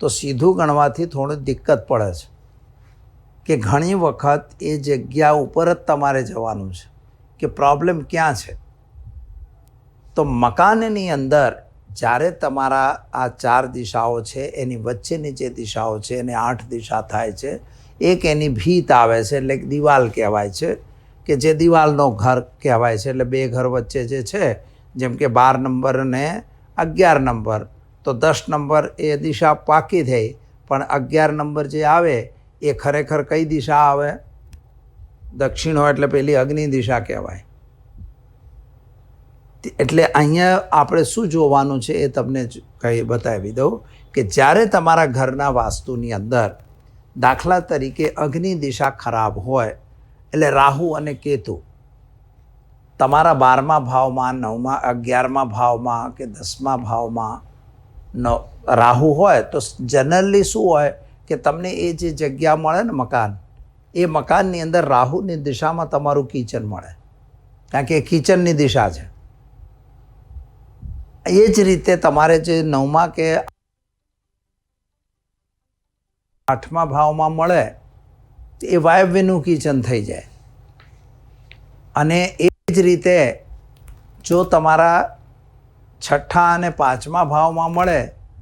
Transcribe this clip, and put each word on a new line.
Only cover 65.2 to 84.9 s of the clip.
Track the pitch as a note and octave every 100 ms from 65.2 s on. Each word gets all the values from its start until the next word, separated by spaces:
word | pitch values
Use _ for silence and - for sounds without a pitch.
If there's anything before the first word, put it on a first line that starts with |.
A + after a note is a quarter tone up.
| G3 D#3+
દિશામાં | C#3+ A#2+ D#3 E3 D3+
તમારું | C#3+ D3 C#3+ C3
કિચન | C3+ A2 A#2+ G#2+
મળે, | G#2 - - _ _ _ _ _ - -
કારણ | C3+
કે | C3 D#3+
એ |
કિચનની | - E3 D#3+ F#3 F3
દિશા | D3+ C#3 C3 G2+
છે. | E2 - - - _ _ - - - _ _ - - - - - _ - - - - - - -
એ | F#3 A3
જ | G3
રીતે | F#3+ F3 - F3
તમારે | D#3+ D3 D#3 D#3+
જે | E3 E3
નવમા | D#3 C#3 C#3 D#3 E3+
કે | - D#3+ E3 - _ _ _ _ _ _ _ _ _ _ _ _ _ _ _ _ _ _ _ _ _ _ _ _ _ _ _ _ _ -
આઠમા | B2+ - E3
ભાવમાં | D#3+ C#3+ D3+ D#3 D#3
મળે, | D#3+ E3+ E3+ A2 - - _ _ _ _ - - -
એ | - F3
વાયવ્યનું | D#3+ F3+ F#3+ F#3 F#3+ F3+
કિચન | F3 D#3 D3+ C3+
થઈ | A2+ A#2+
જાય. | - - - - - - - _ - - - _ - - - - - - -
અને | - D3+ F3 F#3 -
એ | E3+ - -
જ | F3+
રીતે | F3+ F3 F3+ F3+ C3 - - - - - - - - -
જો | - F3
તમારા | F3 E3+ D#3+ D#3 E3+